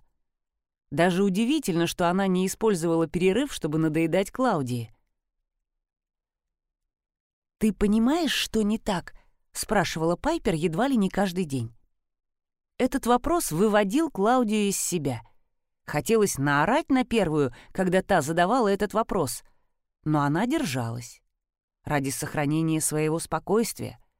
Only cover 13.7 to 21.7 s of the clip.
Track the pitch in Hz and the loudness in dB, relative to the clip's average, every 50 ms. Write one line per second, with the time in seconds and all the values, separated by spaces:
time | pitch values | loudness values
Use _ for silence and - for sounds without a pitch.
13.7 | 202 208 214 190 208 302 330 294 - 190 196 220 254 262 247 208 214 214 208 202 | 4 4 2 2 2 0 0 0 -2 0 2 2 2 2 2 2 0 0 0 0
14.7 | 190 - - - 180 175 139 143 120 117 - _ _ _ _ _ _ _ _ _ | -2 -2 -4 -4 -4 -4 -2 -4 -6 -6 -10 _ _ _ _ _ _ _ _ _
15.7 | _ _ _ - - 147 147 - 226 220 202 190 - - 139 147 143 143 156 196 | _ _ _ -6 -4 -4 0 2 2 2 2 2 0 0 0 2 2 2 2 2
16.7 | 247 320 330 - 269 254 254 - 233 226 185 156 151 151 139 127 - - - - | 2 0 0 0 0 0 0 2 0 0 0 2 2 0 0 0 -2 -8 -20 -12
17.7 | - - 185 180 175 185 185 - 202 170 135 147 165 175 175 185 240 269 226 196 | -6 -2 -2 2 2 0 2 2 2 2 2 0 2 2 2 2 2 2 2 2
18.7 | 202 - 208 202 - 214 233 - 226 190 143 127 - - - - _ _ _ _ | 0 0 -2 -2 -2 -2 -2 -2 -2 -2 -2 -2 -4 -10 -14 -20 _ _ _ _
19.7 | _ _ _ _ _ _ - 156 151 147 143 143 147 170 233 247 302 330 269 165 | _ _ _ _ _ _ -4 0 0 2 2 2 0 0 0 0 0 -2 -2 -2
20.7 | 120 131 117 113 117 120 120 - - - _ _ _ _ _ _ _ _ _ _ | -4 -4 -4 -6 -6 -10 -12 -14 -18 -20 _ _ _ _ _ _ _ _ _ _